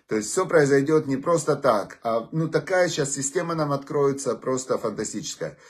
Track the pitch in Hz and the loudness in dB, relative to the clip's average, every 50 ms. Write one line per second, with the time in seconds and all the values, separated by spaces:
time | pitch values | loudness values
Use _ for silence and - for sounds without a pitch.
0 | _ - 110 110 104 - - 185 185 160 170 160 147 135 139 139 135 147 156 156 | _ -4 -4 -4 -2 -2 -2 -2 0 4 4 4 6 6 6 4 4 4 4 2
1 | 151 135 135 127 - 170 170 160 - - 143 139 - 135 113 104 92 - - - | 2 2 -4 -2 0 0 0 2 2 0 -2 2 2 2 2 2 0 -4 -10 -8
2 | - 117 113 117 113 - - 160 165 156 165 156 - - 190 180 180 170 - - | -4 -2 -2 -2 -2 -4 -4 -2 -2 0 0 -2 -2 0 2 2 2 2 2 -2
3 | 143 131 - 139 131 - - 185 175 165 165 160 156 147 143 139 139 - 156 147 | -2 -2 -2 -4 -6 -4 -2 -2 -2 -2 -2 -2 -2 -2 -2 -4 -4 -4 0 2
4 | 139 139 135 139 - 131 110 - - 127 131 127 127 - 120 107 - 113 104 - | 2 2 2 0 -2 -4 -4 -4 -2 -4 -4 -2 -2 -2 -4 -2 -2 -4 -4 -4
5 | 107 - - 107 80 - - - 82 78 - - - - | -6 -6 -6 -8 -8 -8 -8 -8 -8 -10 -10 -12 -20 -20